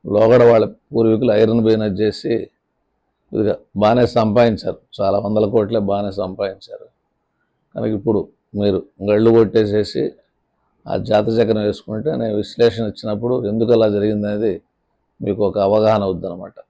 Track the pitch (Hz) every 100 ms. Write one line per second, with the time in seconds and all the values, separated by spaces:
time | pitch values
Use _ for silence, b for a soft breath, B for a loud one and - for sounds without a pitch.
0 | - 104 113 123 120 113 107 - _ 117
1 | 113 110 123 104 113 117 110 110 107 95
2 | 107 - - 113 - _ _ _ _ _
3 | _ _ _ 107 104 90 _ 98 104 120
4 | 120 120 107 107 117 107 - 85 _ -
5 | 98 101 101 107 104 113 101 110 101 101
6 | 104 95 92 95 101 - - - - _
7 | _ _ _ _ _ _ _ - 113 107
8 | 107 104 - _ _ 104 101 95 - _
9 | 98 104 113 113 107 110 107 107 104 -
10 | - - _ _ _ _ _ _ - -
11 | 107 107 110 113 110 107 104 101 - 107
12 | 151 135 113 104 104 - 117 104 110 -
13 | 110 104 120 123 101 110 113 113 110 104
14 | 104 104 104 104 110 90 _ _ _ _
15 | _ _ 117 101 101 101 98 107 107 107
16 | 98 87 90 87 92 -